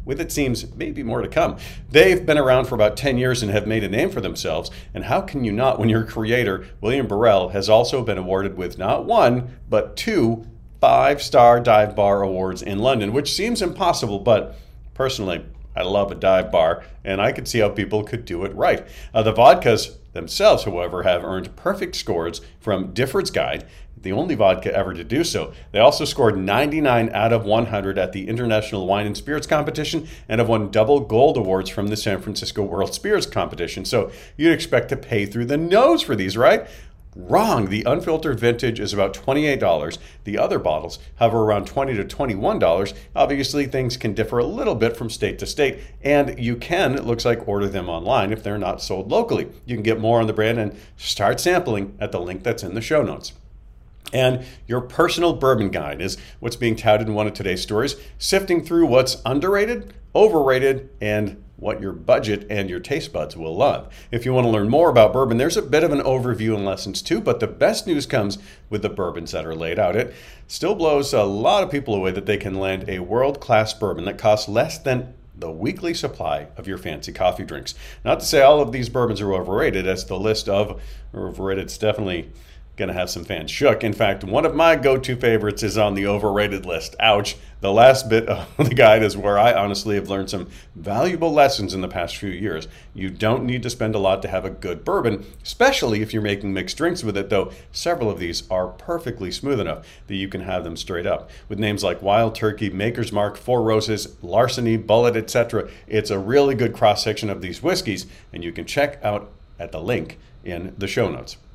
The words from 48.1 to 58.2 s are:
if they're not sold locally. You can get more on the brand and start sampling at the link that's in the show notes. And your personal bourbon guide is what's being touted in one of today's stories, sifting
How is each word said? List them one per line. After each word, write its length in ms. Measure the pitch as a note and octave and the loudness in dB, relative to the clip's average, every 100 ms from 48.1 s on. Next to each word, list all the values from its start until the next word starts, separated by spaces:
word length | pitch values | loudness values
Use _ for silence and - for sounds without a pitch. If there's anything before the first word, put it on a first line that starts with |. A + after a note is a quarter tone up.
| B2+ G2+ | 0 0
if 120 | A2 | -4
they're 160 | G#2 G#2 | -4 -4
not 240 | F#2 G2 | -4 -4
sold 260 | - F#2+ G2 | -6 -6 0
locally. 400 | F3+ A3+ F#2 - - - | 0 0 -2 -4 -12 -8
You 100 | A2+ | -4
can 80 | |
get 160 | G#2+ A2 | 0 0
more 220 | A2 A#2 | 2 2
on 60 | A2 | 2
the 60 | |
brand 260 | G#2+ G#2+ A#2 | 2 0 0
and 180 | G#2 - - - | -4 -8 -20 -14
start 420 | - - G#2 B2 | -8 0 0 2
sampling 580 | - F3+ - G#2 G2 - | 2 0 0 -4 -4 -8
at 120 | G#2 | -6
the 100 | F#2+ | -6
link 220 | F2 F#2+ | -6 -6
that's 200 | A#2+ A2+ | -4 -4
in 120 | F#2+ G2 | -6 -8
the 40 | |
show 220 | A2 D#3 | 0 0
notes. 320 | A2 C#2+ - - - - - - - - - | 0 -4 -12 -18 -20 -20 -20 -20 -20 -20 -6
And 320 | B2+ B2+ B2+ - - - | 0 2 0 -6 -18 -4
your 120 | B2 | -4
personal 540 | B2 - E3+ E3+ F3 | -4 0 0 4 0
bourbon 360 | C3+ C3+ A#2+ G2 | 2 2 4 2
guide 320 | F2+ C#2+ D2 | -2 -6 -6
is 160 | F#2 - - - | -6 -6 -14 -10
what's 160 | A#2+ - | -10 -2
being 200 | A#2+ A2 | -2 0
touted 320 | A2+ G#2+ A2+ | 4 4 2
in 80 | G#2+ | -2
one 120 | G#2 | -2
of 60 | |
today's 280 | G2+ F#2+ F#2 | -4 -4 -4
stories, 340 | - G#2 C#3 - - | -2 -2 -2 -6 -14
sifting 440 | - | -10